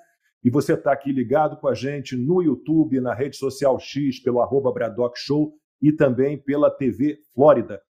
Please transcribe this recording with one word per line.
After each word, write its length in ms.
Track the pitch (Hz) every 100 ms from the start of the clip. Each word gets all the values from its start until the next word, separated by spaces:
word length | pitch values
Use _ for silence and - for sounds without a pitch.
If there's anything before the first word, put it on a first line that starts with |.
| _ _ _ _
E 80 | 123
você 260 | 143 156 160
tá 140 | 143
aqui 200 | 139 143
ligado 460 | 135 113 147 151 -
com 100 | 143
a 60 |
gente 420 | 107 135 143 - 127
no 280 | 135 185
YouTube, 580 | 160 - 151 156 151 131
na 100 | 123
rede 260 | 110 143 -
social 420 | 135 - 139 123
X, 420 | - 139 143 -
pelo 180 | 123 120
arroba 320 | 113 135 127
Bradock 460 | 120 113 104 120 -
Show 340 | - 147 151 - _ -
e 100 | 151
também 460 | 156 139 120 139 143
pela 320 | 135 147 143
T 220 | - 131
V 260 | 98 147 139 _
Flórida. 480 | 120 147 120 107 98 _